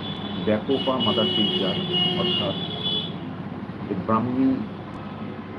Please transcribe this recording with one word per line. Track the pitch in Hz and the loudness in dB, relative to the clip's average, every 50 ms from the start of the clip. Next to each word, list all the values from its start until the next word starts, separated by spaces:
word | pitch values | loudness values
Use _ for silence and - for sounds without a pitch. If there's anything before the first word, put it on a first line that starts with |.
| - 101 - - 101 101 - - 87 | -6 -6 -6 -6 -6 -6 -4 -2 2
ব্যাকোপা | 92 107 107 - - 139 127 - 135 131 127 | 2 2 2 2 2 0 2 2 0 0 2
মাদার | - 107 104 117 107 | 2 2 4 4 4
টিনচার | 101 92 - - 98 92 - - - - - - - - - - - - 180 | 4 4 4 2 4 4 2 2 2 0 0 0 0 2 2 2 2 2 2
অর্থাৎ | - - - - 659 587 587 - - - - - - - - - - - - - - - - - - - - - - - - - - - | 2 2 2 2 2 0 0 -2 -4 -4 -4 -4 -2 0 0 0 -2 -4 -6 -6 -6 -6 -6 -8 -8 -8 -6 -8 -8 -8 -8 -8 -4 -4
এই | 104 92 87 - | -4 -2 2 2
ব্রাহ্মী, | 110 113 113 123 123 131 131 131 131 - - - - - - - - - - - - - - - - - - - - | 2 2 2 2 2 4 4 4 4 2 0 -6 -6 -10 -10 -10 -10 -10 -8 -8 -8 -8 -8 -8 -8 -8 -10 -10 -10